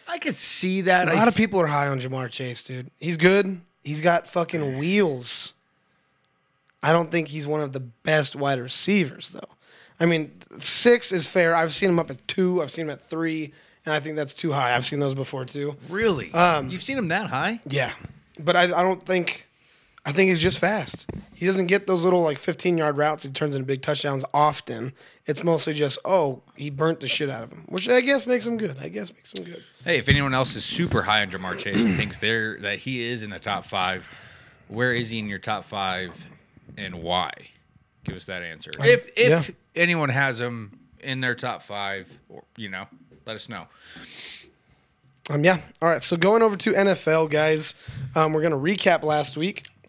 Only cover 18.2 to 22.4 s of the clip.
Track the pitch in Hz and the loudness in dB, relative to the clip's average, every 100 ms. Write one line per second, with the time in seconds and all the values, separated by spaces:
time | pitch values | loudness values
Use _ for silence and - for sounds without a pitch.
18.2 | _ - 156 175 180 170 185 180 - 185 | _ -4 2 4 4 4 2 0 0 0
19.2 | 165 - - _ _ _ _ - 147 151 | 0 -6 -14 _ _ _ _ -12 -2 2
20.2 | 190 170 175 - 180 214 139 - - - | 4 4 2 2 0 0 -4 -8 -10 -12
21.2 | - - 180 190 175 196 196 180 180 180 | -16 -4 0 0 2 0 2 2 4 4
22.2 | 160 135 | 2 0